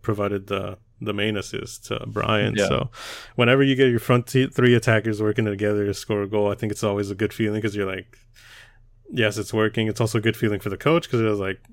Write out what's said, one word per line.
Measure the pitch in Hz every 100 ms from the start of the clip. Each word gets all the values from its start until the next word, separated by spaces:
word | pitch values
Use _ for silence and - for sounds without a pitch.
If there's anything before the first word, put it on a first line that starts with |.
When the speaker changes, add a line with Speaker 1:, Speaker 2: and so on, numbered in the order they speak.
Speaker 1:
provided | - 101 101 101 95
the, | 98 98 98 _ _
the | 107
main | 101 104 107
assist | 95 - - - -
to | 113 113
Brian. | 107 110 107 104 104
Speaker 2:
Yeah. | 98
Speaker 1:
So, | - - - - - - -
whenever | 120 135
you | 139 131
get | 135
your | 117
front | - 123 120
t-, | 131 135
three | - 123 120
attackers | - 110 110 104
working | 107 107 110
together | 101 104 104 101
to |
score | 98 - 104
a | 101
goal, | 107 101
I | 101
think | 107
it's | 101
always | 107 101 101
a | 98
good | 107
feeling | - 110 107
'cause | 107 104
you're | 95
like, | 95 - - _ - - - - _ - _ -
"Yes, | 135 107 101
it's | 101
working." | 110 110 110 110
It's | 104
also | 113 117
a |
good | 110 110
feeling | 113 101
for | 107
the | 98
coach | 143 165 -
'cause | 120
it | 110
was | 104
like, | 95 92 -